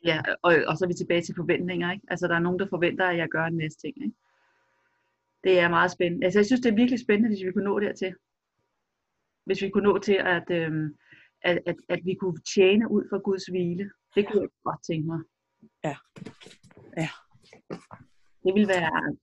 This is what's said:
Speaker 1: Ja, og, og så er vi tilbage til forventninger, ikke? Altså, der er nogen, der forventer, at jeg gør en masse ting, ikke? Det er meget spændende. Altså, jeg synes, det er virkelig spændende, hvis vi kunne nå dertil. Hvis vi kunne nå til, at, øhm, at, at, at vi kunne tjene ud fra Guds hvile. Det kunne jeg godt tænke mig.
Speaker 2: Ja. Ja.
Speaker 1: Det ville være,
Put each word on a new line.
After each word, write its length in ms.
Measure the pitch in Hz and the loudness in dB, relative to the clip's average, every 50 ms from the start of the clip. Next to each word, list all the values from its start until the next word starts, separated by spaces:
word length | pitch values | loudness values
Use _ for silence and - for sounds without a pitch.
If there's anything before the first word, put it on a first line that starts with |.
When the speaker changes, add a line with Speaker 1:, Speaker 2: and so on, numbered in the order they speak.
| - | -2
Speaker 1:
Ja, 180 | 170 160 - - - - - - | -2 -2 0 -2 -2 -2 0 4
og, 100 | 175 170 151 - | 4 4 4 4
og 100 | - 160 | 2 0
så 80 | 156 185 | -2 -2
er 40 | 180 | -2
vi 60 | 175 | -2
tilbage 280 | - 180 - 175 170 170 | -4 -2 0 0 0 -2
til 120 | - - | -4 -6
forventninger, 560 | - 170 - 175 175 180 180 185 170 175 175 185 | -6 -2 0 0 0 -2 -4 -4 -4 -4 -4 -6
ikke? 120 | 202 - - | -6 -8 -8
Altså, 180 | - 175 180 170 | -6 -4 -2 -2
der 60 | 170 | 0
er 40 | 170 | 0
nogen, 200 | 170 175 185 185 | 0 0 -2 -2
der 80 | 196 196 | -4 -4
forventer, 360 | - 160 170 170 - - 185 | -2 0 0 0 0 0 0
at 100 | 180 175 | 0 0
jeg 120 | 170 165 165 | 0 -2 -2
gør 160 | - 160 160 | -2 -2 -2
en 120 | 165 170 | -2 -2
masse 220 | 165 156 156 156 - | -4 -4 -6 -8 -10
ting, 160 | - 151 - - - | -12 -12 -10 -8 -8
ikke? 100 | 214 - _ _ _ _ _ _ _ _ _ _ _ _ _ _ _ _ _ _ _ _ _ _ _ _ _ - | -8 -8 _ _ _ _ _ _ _ _ _ _ _ _ _ _ _ _ _ _ _ _ _ _ _ _ _ 2
Det 140 | 185 185 180 | 4 6 6
er 80 | 170 170 | 6 6
meget 220 | 170 165 175 180 | 4 4 2 2
spændende. 340 | 175 - 180 175 175 180 - | 2 0 0 0 0 0 0
Altså, 140 | 185 180 208 | 2 4 4
jeg 80 | 208 | 4
synes, 140 | 208 262 247 | 4 2 2
det 120 | - 240 208 | 2 2 4
er 40 | |
virkelig 240 | 208 247 247 254 233 | 4 4 2 2 0
spændende, 280 | - - 208 208 233 233 | 0 2 2 2 2 2
hvis 160 | 214 190 190 | 0 -2 -4
vi 60 | 185 180 | -4 -2
kunne 120 | 208 190 | -2 -2
nå 160 | 202 196 202 | 0 0 0
dertil. 340 | 208 196 - - 190 190 180 - _ _ _ _ _ _ _ _ _ _ _ _ _ _ _ _ _ _ _ _ _ _ _ _ _ | -2 -2 -4 -4 -6 -6 -6 -8 _ _ _ _ _ _ _ _ _ _ _ _ _ _ _ _ _ _ _ _ _ _ _ _ _
Hvis 160 | - 190 190 196 | -4 -4 -2 -2
vi 60 | 196 | -2
kunne 140 | 196 202 196 | 0 2 4
nå 140 | 208 180 - | 4 2 2
til, 200 | - - 202 190 - 185 180 | 2 2 2 2 2 0 0
at, 160 | 170 170 - | -2 -2 -2
øhm, 460 | 180 170 165 160 156 156 156 151 - _ _ _ - - _ _ _ _ - | -2 -2 -2 -2 -2 -2 -4 -4 -6 _ _ _ -20 -20 _ _ _ _ -2
at, 160 | 175 175 - - | -2 -2 0 -2
at, 100 | 170 175 - - - | -4 -6 -6 -6 -6
at 120 | 180 175 175 | -6 -4 -4
vi 100 | 180 190 185 | -4 -4 -4
kunne 180 | - 190 170 156 - - - | -4 -4 -4 -6 -8 -2 2
tjene 360 | 214 190 185 202 214 233 220 | 4 6 6 6 4 4 2
ud 140 | 208 208 - - | 2 0 0 0
fra 80 | 202 196 | -4 -4
Guds 260 | - 208 196 190 185 | -2 -2 -4 -4 -4
hvile. 460 | - 180 185 175 175 175 175 202 202 - _ _ _ _ | -6 -4 -2 -2 -2 -2 -4 -8 -10 -12 _ _ _ _
Det 120 | 202 208 - | 0 0 2
kunne 120 | 214 202 - | 0 -2 -2
jeg 60 | - - _ - | -2 -6 _ -8
godt 180 | - 165 - - | -8 -8 -6 -6
tænke 200 | - 170 160 151 | -6 -4 -4 -4
mig. 140 | 160 165 165 160 - _ _ _ _ _ _ - 220 _ _ - | -4 -6 -6 -8 -12 _ _ _ _ _ _ -20 -20 _ _ -8
Speaker 2:
Ja. 120 | 156 139 - - _ _ - - - - - - - - - _ - - - - - - | -8 -8 -10 -14 _ _ -20 -18 -18 -20 -20 -20 -20 -20 -20 _ -20 -20 -20 -20 -12 -6
Ja. 120 | - 160 151 - - - _ _ _ _ _ - - _ - - - - - - - - _ _ _ _ _ _ _ - | -6 -6 -6 -6 -12 -20 _ _ _ _ _ -20 -20 _ -16 -16 -16 -16 -18 -20 -20 -20 _ _ _ _ _ _ _ -4
Speaker 1:
Det 100 | 185 190 | 0 2
ville 140 | 208 214 190 | 2 2 2
være, 480 | 190 180 170 160 160 165 160 156 - - | 2 0 0 0 -2 -2 -4 -4 -6 -2